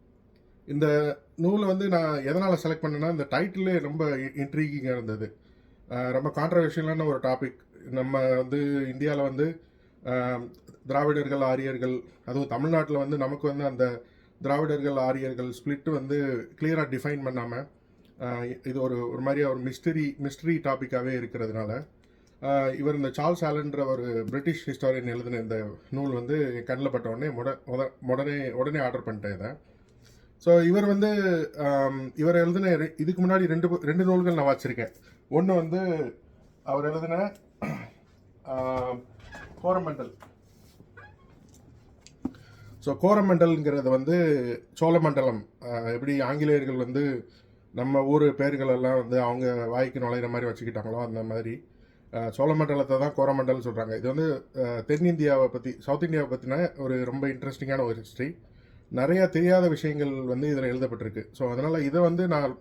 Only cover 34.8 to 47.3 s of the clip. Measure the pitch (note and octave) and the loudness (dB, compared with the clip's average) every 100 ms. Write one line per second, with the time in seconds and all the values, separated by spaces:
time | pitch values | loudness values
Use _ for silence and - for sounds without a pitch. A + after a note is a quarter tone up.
34.8 | A2 - - - _ D3 F#3+ F3+ D#3+ F3+ | -6 -10 -20 -20 _ 2 4 2 2 0
35.8 | F#3 D#3+ B2+ - - - - _ - C#3 | 0 -2 -4 -8 -20 -20 -20 _ -4 -2
36.8 | D3 D#3+ E3 E3+ G3+ - _ _ G2+ C2+ | -2 -2 -2 -2 -4 -6 _ _ -8 -8
37.8 | - - _ - - - - C3 C3 C3 | -12 -20 _ -20 -20 -20 -8 -4 -2 -2
38.8 | B2+ B2 - - - - - - F3+ F#3 | -4 -6 -10 -20 -20 -18 -18 -4 0 0
39.8 | E3 C3+ A#2+ - - - _ _ - _ | -2 -8 -12 -14 -20 -20 _ _ -20 _
40.8 | - - G#5 A#5+ C6 - - - - - | -20 -20 -20 -20 -20 -20 -20 -20 -20 -20
41.8 | - - - - - - - - - - | -20 -20 -20 -12 -12 -12 -20 -20 -20 -8
42.8 | D3 C#3 F#3 G#3 G3 E3+ E3+ D#3+ D3 C#3 | -6 2 6 6 6 6 6 6 2 2
43.8 | B2+ C3 C#3 F3 E3 C#3+ A#2+ A#2+ - - | 2 2 4 2 4 2 0 -4 -10 0
44.8 | E3 E3+ D#3 C#3 C3 A2 G2+ _ A#2+ A#2 | 4 6 4 2 2 0 -8 _ -8 -6
45.8 | A#2 A#2+ C#3 C#3 B2+ D3 D3+ D3 C3+ B2+ | -4 -4 -2 0 0 0 4 4 2 -2
46.8 | B2 C3+ C#3+ B2 - | -2 0 0 -2 -8